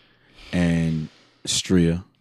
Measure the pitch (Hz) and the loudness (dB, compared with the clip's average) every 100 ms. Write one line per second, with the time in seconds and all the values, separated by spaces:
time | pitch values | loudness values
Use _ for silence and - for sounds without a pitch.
0 | _ _ _ - - 90 85 82 82 80 | _ _ _ -20 -6 -2 0 0 -2 -4
1 | 78 - _ _ - - - 92 82 85 | -6 -14 _ _ -6 -6 2 2 4 0
2 | - _ | -6 _